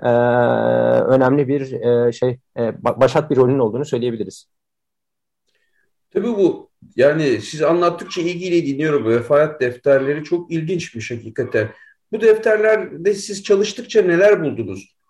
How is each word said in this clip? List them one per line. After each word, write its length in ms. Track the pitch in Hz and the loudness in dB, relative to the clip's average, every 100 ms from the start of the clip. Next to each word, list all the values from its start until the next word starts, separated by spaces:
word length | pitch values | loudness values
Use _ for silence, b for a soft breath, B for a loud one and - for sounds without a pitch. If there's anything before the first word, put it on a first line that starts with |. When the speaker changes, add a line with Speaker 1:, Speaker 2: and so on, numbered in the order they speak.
Speaker 1:
e, 60 | 123 120 120 123 120 113 117 117 117 120 | 0 2 2 2 2 2 2 2 2 2
önemli 460 | - 131 127 143 131 | 2 2 4 2 0
bir, 240 | 139 131 | -2 -4
e, 400 | 120 120 120 120 | -4 0 2 0
şey, 180 | 117 123 123 _ | 0 -4 -4 _
e, 60 | 127 | -6
ba-, 380 | 113 - 120 120 | -6 -2 -2 2
başat 320 | 131 151 151 | 2 2 0
bir 40 | |
rolün 240 | 131 123 139 | 2 4 2
olduğunu 260 | 110 120 | 0 -2
söyleyebiliriz. 640 | 147 120 120 113 95 - _ _ _ _ _ _ _ _ _ _ _ _ _ _ _ _ _ | -4 -4 -4 -6 -10 -12 _ _ _ _ _ _ _ _ _ _ _ _ _ _ _ _ _
Speaker 2:
Tabii 240 | 185 240 208 | -4 -2 0
bu, 320 | 165 - - _ - | 0 0 -12 _ -10
yani 460 | 117 139 156 143 107 | 0 2 2 0 -2
siz 200 | - 151 | -4 -2
anlattıkça 600 | 156 175 175 170 - 185 | 0 2 0 -2 -10 -6
ilgiyle 440 | 170 175 185 170 | -6 -4 -2 0
dinliyorum. 400 | 139 135 156 143 110 | 0 -2 -2 0 0
Vefat 540 | 117 113 147 151 151 | 0 2 2 2 2
defterleri 640 | 123 123 143 135 135 151 | -2 -2 2 2 2 -4
çok 280 | 151 170 - | -4 -6 -4
ilginçmiş 600 | 165 156 175 - 113 107 | -6 -4 -6 -6 -12 -10
hakikaten. 580 | 117 110 120 107 110 107 B B B - | -12 -10 -6 -2 -2 -2 B B B -10
Bu 100 | 220 | 0
defterlerde 920 | 226 214 226 214 220 208 180 147 190 | 4 4 2 2 2 2 -2 -4 -2
siz 300 | 202 - 196 | -2 -6 -6
çalıştıkça 580 | - 196 208 - - 220 | 0 0 0 -6 -2 0
neler 420 | 180 170 208 185 | 2 4 4 4
buldunuz? 520 | 147 110 98 95 - _ | 0 -4 -8 -10 -16 _